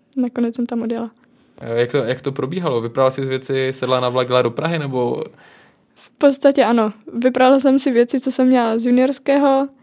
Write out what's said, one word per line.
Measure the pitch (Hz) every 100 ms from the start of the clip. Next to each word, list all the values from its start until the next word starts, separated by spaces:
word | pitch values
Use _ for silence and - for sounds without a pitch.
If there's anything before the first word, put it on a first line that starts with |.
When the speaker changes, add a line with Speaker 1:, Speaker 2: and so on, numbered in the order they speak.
| _ 269
Speaker 1:
nakonec | 247 247 233 233
jsem | 233
tam | 233
odjela. | 226 233 226 - _ _ _ _
Speaker 2:
Eh, | 117 117
jak | 120
to, | 143
jak | 120 127
to | 143
probíhalo? | 139 131 180 175 120
Vyprala | 117 123 131
jsi | 135 135
z |
věci, | 131 131 135 131
sedla | 131 127 127
na | 123
vlak, | 127 123
jela | 127
do | 123
Prahy, | 120 160 165
nebo? | 143 127 123 127 - - - - _ _ _ _
Speaker 1:
V | -
podstatě | - 285 269 285 277
ano. | 220 233 214 - -
Vyprala | 233 254 254 254 269
jsem | 269 269
si | 277
věci, | 233 240 269
co | 262
jsem | 254 254
měla | 254 226 226
z | 240
juniorského, | 247 262 269 - 277 277 269 277 -